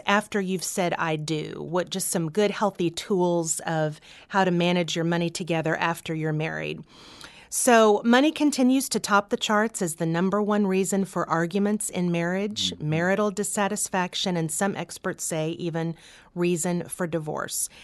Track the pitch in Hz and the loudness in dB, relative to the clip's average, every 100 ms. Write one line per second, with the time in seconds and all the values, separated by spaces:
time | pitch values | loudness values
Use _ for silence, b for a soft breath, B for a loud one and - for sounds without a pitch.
0 | - 202 208 214 185 185 - - 175 - | 2 2 2 -2 -2 -2 -4 -2 -2 0
1 | 165 156 151 156 156 - 147 175 175 190 | -2 -2 -2 -4 -4 -8 -4 -4 -2 -4
2 | - 185 165 160 208 202 208 - 170 165 | -2 -2 -2 2 0 2 -2 0 -2 -2
3 | - 196 180 170 165 - - 160 156 151 | -2 2 4 2 0 -4 -2 0 -2 -4
4 | B B B 202 185 175 175 180 165 170 | B B B 0 2 4 2 2 0 -2
5 | 165 170 170 165 165 165 160 156 170 170 | 0 0 -2 -4 -2 -2 0 0 0 -2
6 | - 160 156 156 156 156 156 156 - B | -6 -4 -2 -2 -2 -4 -6 -8 -12 B
7 | B B B B B - - 233 220 208 | B B B B B -2 4 6 8 6
8 | 233 247 294 302 302 269 254 262 254 220 | 6 6 4 4 0 4 4 4 2 -4
9 | - 202 208 240 - 214 226 - 170 - | 2 2 2 -4 0 2 2 0 -4 -2
10 | 165 165 190 202 208 208 202 185 190 196 | 0 2 2 2 2 2 2 2 2 0
11 | 190 180 170 160 170 196 202 208 - - | -2 -2 0 0 0 0 0 0 -2 -2
12 | 180 170 170 185 208 214 - - 151 156 | 0 0 0 -2 -4 -4 -4 -4 -2 0
13 | 175 196 208 196 202 - 202 208 - 190 | 2 2 0 0 -4 0 0 -2 -2 -2
14 | 180 - 196 175 160 - 196 151 170 - | -2 -2 -2 0 -2 -2 -2 -2 -8 -8
15 | 190 170 - 160 156 170 175 165 165 160 | -8 -6 -6 -4 -4 -4 -4 -4 -4 -6
16 | B B B 180 175 175 180 175 160 - | B B B -2 0 0 0 -2 -4 -6
17 | 180 165 156 139 - - - B | -4 -4 -4 -6 -6 -6 -8 B